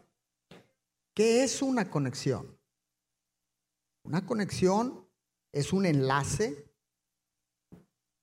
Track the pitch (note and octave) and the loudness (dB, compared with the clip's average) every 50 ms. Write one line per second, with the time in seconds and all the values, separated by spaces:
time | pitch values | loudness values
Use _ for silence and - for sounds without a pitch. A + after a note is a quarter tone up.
0 | _ _ _ _ _ _ _ _ _ - - - _ _ _ _ _ _ _ _ | _ _ _ _ _ _ _ _ _ -20 -20 -20 _ _ _ _ _ _ _ _
1 | _ _ - - G#3+ A3+ A3+ B3 C#4 A3+ - - C#4 C4+ B3+ A#3+ F#3 - - D3+ | _ _ 0 2 4 4 4 4 4 2 0 0 0 0 0 0 0 0 0 -2
2 | C#3 B2+ - - - C#3+ A#2+ F2 - - - _ _ _ _ _ _ _ _ _ | -2 -2 -4 -4 -2 -2 -2 -2 -4 -12 -18 _ _ _ _ _ _ _ _ _
3 | _ _ _ _ _ _ _ _ _ _ _ _ _ _ _ _ _ _ _ _ | _ _ _ _ _ _ _ _ _ _ _ _ _ _ _ _ _ _ _ _
4 | - - C#3 F#3 G3 - A#3+ G#3+ G3 - - - F#3 F3+ F#3+ G#3+ A#3+ C4 - - | -10 -4 -4 -4 -4 -4 -4 -4 -4 -4 -2 0 2 2 2 2 0 -2 -6 -10
5 | - _ _ _ _ _ _ _ _ _ - D3 C#3 - F#3 F#3+ G3 F3 D3 C#3 | -18 _ _ _ _ _ _ _ _ _ -6 -4 -4 0 0 2 2 4 2 2
6 | C3 C3 C3+ C#3+ - - - - G#3+ B3+ G3+ C#3 - - _ _ _ _ _ _ | 2 2 2 0 0 -2 -2 -2 -2 -4 -4 -10 -16 -20 _ _ _ _ _ _
7 | _ _ _ _ _ _ _ _ _ _ _ _ _ _ - - _ _ _ _ | _ _ _ _ _ _ _ _ _ _ _ _ _ _ -20 -20 _ _ _ _
8 | _ _ _ _ | _ _ _ _